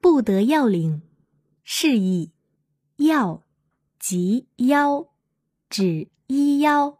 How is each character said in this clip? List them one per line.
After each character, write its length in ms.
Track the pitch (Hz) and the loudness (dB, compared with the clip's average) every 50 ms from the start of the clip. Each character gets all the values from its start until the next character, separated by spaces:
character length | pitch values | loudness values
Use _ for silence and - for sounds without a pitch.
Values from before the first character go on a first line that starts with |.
| - | 4
不 160 | 359 330 285 | 4 4 4
得 220 | 233 - 196 190 202 | 2 0 0 0 2
要 240 | 233 302 311 285 | 2 2 2 2
领， 340 | 233 196 175 165 160 156 151 - _ _ _ _ _ _ _ _ _ _ _ _ | 2 0 0 0 -2 -4 -6 -8 _ _ _ _ _ _ _ _ _ _ _ _
释 360 | - - - - 320 269 220 | -10 -8 -2 0 2 2 2
义， 320 | 190 185 185 180 160 160 _ _ _ _ _ _ _ _ _ _ _ _ _ | 0 0 -2 -2 -4 -6 _ _ _ _ _ _ _ _ _ _ _ _ _
要， 460 | _ 285 311 320 302 247 180 156 - _ _ _ _ _ _ _ _ _ _ _ _ | _ 0 2 2 2 0 -2 -6 -8 _ _ _ _ _ _ _ _ _ _ _ _
即 480 | - - 185 180 175 180 208 247 - _ _ | -10 -6 -4 -2 -2 0 -2 -2 -4 _ _
腰， 520 | - 240 254 285 285 294 285 285 285 330 _ _ _ _ _ _ _ _ _ _ _ _ _ | -4 0 2 2 2 2 0 -2 -4 -6 _ _ _ _ _ _ _ _ _ _ _ _ _
指 380 | - - 196 185 165 156 - - _ _ _ | -6 -2 -2 -2 -2 -4 -6 -10 _ _ _
衣 320 | _ 262 277 285 285 285 285 | _ -2 0 0 0 0 2
腰 400 | 294 302 294 294 285 285 294 _ | 2 2 2 0 0 -2 -6 _